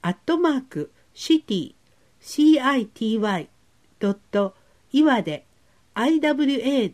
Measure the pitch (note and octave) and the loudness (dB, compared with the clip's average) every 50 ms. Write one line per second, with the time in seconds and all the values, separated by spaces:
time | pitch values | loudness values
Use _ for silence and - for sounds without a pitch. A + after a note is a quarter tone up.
0 | - E3+ F#3 - - - E4+ E4 F4 E4 D4 C4 C4 - - D#3 D3 - _ _ | -6 -6 -6 -6 -4 -4 -2 0 2 0 0 -2 -4 -8 -10 -10 -10 -10 _ _
1 | _ _ _ - - - D#4+ D#4 - - G#3+ F#3 C#3+ - - _ _ _ _ _ | _ _ _ -10 -2 0 0 0 0 -2 -4 -4 -4 -6 -12 _ _ _ _ _
2 | _ _ _ _ _ - - - D4+ D#4 D#4 C#4+ B3+ C4+ C#4 C4 A3+ A3 _ - | _ _ _ _ _ -10 -2 2 4 4 4 4 4 0 0 -2 -2 -6 _ -6
3 | A3+ A3 A3+ A3+ G#3 G#3 G3 F3 D3 - _ _ _ _ _ _ _ _ _ - | -4 -4 -2 -2 -2 -2 -4 -4 -6 -10 _ _ _ _ _ _ _ _ _ -6
4 | - G3+ G3+ G3+ _ _ - G3+ G3+ F#3+ F#3+ _ _ _ _ _ _ _ - C4+ | -4 -4 -4 -4 _ _ -2 -2 -2 -2 -4 _ _ _ _ _ _ _ 2 2
5 | D4+ D#4 C4 A3+ F3+ D#3+ D3+ C#3+ _ _ _ _ _ _ _ _ _ _ - G#3 | 4 4 4 2 0 -4 -8 -10 _ _ _ _ _ _ _ _ _ _ -8 -4
6 | A3+ C#4 D#4+ D#4 C#4+ D4+ D4 C4+ D4+ C4+ C#4 C4+ - C4 C#4 C4+ A3 F#3 | 0 0 0 2 2 0 0 0 0 0 0 -2 -2 -2 0 0 -2 -2